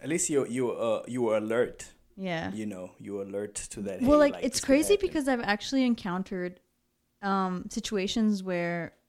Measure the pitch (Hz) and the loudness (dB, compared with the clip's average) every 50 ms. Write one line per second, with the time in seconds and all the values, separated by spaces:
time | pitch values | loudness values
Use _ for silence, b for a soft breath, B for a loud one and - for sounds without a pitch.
0 | - 135 165 175 - - 147 139 120 - 120 131 123 113 - - 113 113 107 - | -6 -4 -2 -2 0 2 2 2 2 2 0 0 0 0 0 0 0 2 0 0
1 | - - 120 127 120 107 110 107 107 110 113 123 117 - - - - - - _ | -2 -4 -2 0 2 4 2 2 2 2 2 2 2 0 -2 -10 -18 -20 -20 _
2 | _ _ - 190 190 180 165 165 185 190 190 107 107 104 95 92 90 90 - - | _ _ -12 -8 -6 -4 -4 -4 -4 -6 -6 -6 -6 -6 -8 -10 -12 -14 -14 -14
3 | 107 98 101 98 98 98 98 101 107 104 - - - - - 110 98 101 95 - | -10 -8 -6 -6 -6 -6 -6 -6 -6 -6 -8 -10 -12 -10 -10 -8 -6 -6 -4 0
4 | 247 269 294 294 285 285 - - - 247 - - - 269 269 294 311 392 403 392 | 4 6 6 6 6 4 2 0 -4 -2 -2 0 2 4 4 4 6 4 4 4
5 | 381 349 - 311 262 277 254 233 233 202 208 - - - 269 269 254 247 226 - | 2 0 -2 0 0 0 0 0 0 0 -2 -2 -2 0 2 2 4 4 2 0
6 | - 180 175 185 190 - 196 180 180 180 180 - _ _ _ _ _ _ _ _ | -2 -4 -4 -4 -4 -4 -4 -4 -4 -6 -8 -10 _ _ _ _ _ _ _ _
7 | _ _ _ - 202 196 196 190 190 185 180 180 - - - 226 - - 220 190 | _ _ _ -6 -2 0 0 0 0 0 -2 -4 -6 -6 -6 -6 -4 -2 -2 0
8 | 185 208 - 233 220 214 208 190 185 185 180 175 175 170 175 170 160 - - _ | 0 0 2 2 4 4 2 2 0 -2 -2 0 0 0 -2 -2 -4 -6 -10 _
9 | _ | _